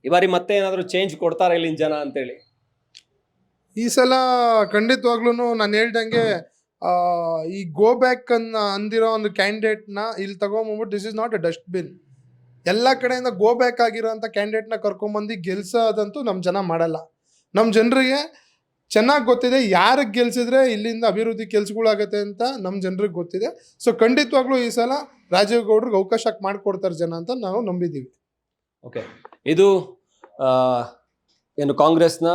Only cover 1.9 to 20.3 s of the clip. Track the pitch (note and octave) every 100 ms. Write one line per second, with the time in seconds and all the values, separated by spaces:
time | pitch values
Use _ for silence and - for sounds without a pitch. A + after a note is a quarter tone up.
1.9 | D3+ C#3+ C#3 B2 - _ _ _ _ _
2.9 | - _ _ _ _ _ _ _ G#3+ A#3
3.9 | - B3+ C4 B3+ B3 A#3+ A3 G#3 G#3 A3+
4.9 | B3+ A#3+ A#3 A#3+ A#3 A#3+ A3+ G#3 G#3 A#3
5.9 | A3+ A3 A#3 A3+ F3+ E3+ _ _ _ F3
6.9 | F3+ F3 F3 E3 E3 D#3+ G3 F3+ D3+ G#3+
7.9 | B3 B3+ B3+ - A#3 A3+ A3+ G#3 G3 G#3
8.9 | A3+ A3+ A3 G#3 G#3 G3 G#3+ A3 G#3+ G#3
9.9 | G3+ A3 F#3+ G3 F#3+ G3+ G#3+ A3 G#3+ G3
10.9 | G3+ G#3 G#3+ A#3 G#3+ E3 E3 - F3+ D3+
11.9 | - _ _ _ _ _ _ - G#3 B3+
12.9 | C4 B3 B3+ B3+ F#3 G#3 A#3+ B3 A#3+ A#3
13.9 | A3+ A3+ A3 A3 G#3 G#3 G#3+ A3 A3 G#3
14.9 | G3 G#3 G#3 G#3 A3 E3+ F#3+ F#3 A#3 A3+
15.9 | G#3 G#3 G#3+ A#3 F#3 F3+ F#3+ F3+ E3 E3
16.9 | D#3+ - _ _ _ _ F#3+ A3+ G#3+ A#3
17.9 | C4 C4 C#4 D#4+ _ _ _ _ _ _
18.9 | G#3+ A#3+ D4 A#3 A#3+ B3 C4+ A3+ F3+ G3
19.9 | C4+ B3 G#3+ A#3+